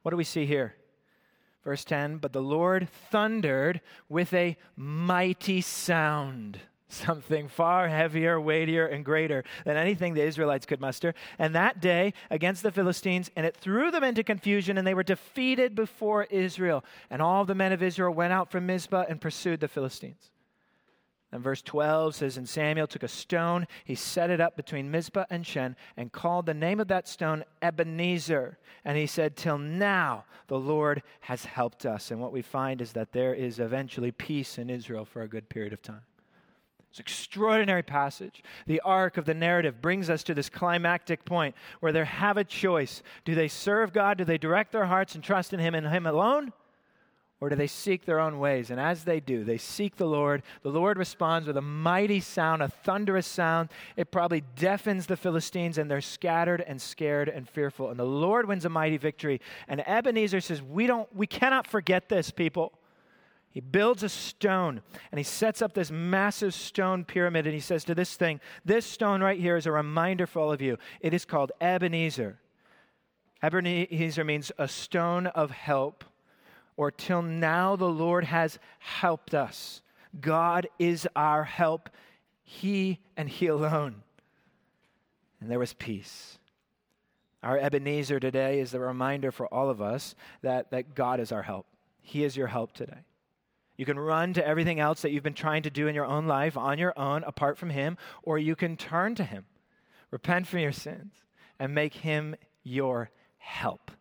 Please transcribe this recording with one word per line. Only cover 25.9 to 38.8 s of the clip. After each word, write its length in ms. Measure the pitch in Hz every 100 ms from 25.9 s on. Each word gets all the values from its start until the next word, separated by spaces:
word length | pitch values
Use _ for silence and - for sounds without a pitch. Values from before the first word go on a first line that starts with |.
| -
and 160 | 120
called 360 | - 170 175 165
the 80 | 151
name 240 | 165 208
of 80 | 202
that 200 | 185 -
stone 380 | - 160 156 - _
Ebenezer. 960 | 175 160 160 160 175 175 147 147 123 - - -
And 140 | 147 147
he 80 | 147
said, 320 | - 156 147
'Till 220 | 170 147
now 680 | 147 175 202 190 156 110 - - -
the 100 | 135
Lord 460 | 135 151 147 143 - -
has 260 | - 123 -
helped 400 | - 120 _ 131
us.'" 240 | 104 -
And 100 | 113
what 120 | 123
we 100 | 135
find 400 | 117 139 131 131
is 120 | 117
that 180 | 113 110
there 240 | 123 127 127
is 240 | 127 113
eventually 520 | 113 131 131 - 123
peace 460 | - - 147 131 -
in 140 | 120
Israel 340 | 123 113 110 107
for 160 | 120
a 60 | 110
good 220 | 110 107
period 220 | 110 104
of 120 | 104
time. 180 | - 107 _ _ _ _ _ _ _ _ _
It's 80 | -
an 60 |
extraordinary 800 | 233 - - 196 214 220 202 180
passage. 600 | - 143 139 - 190 - - - -
The 140 |
arc 380 | 160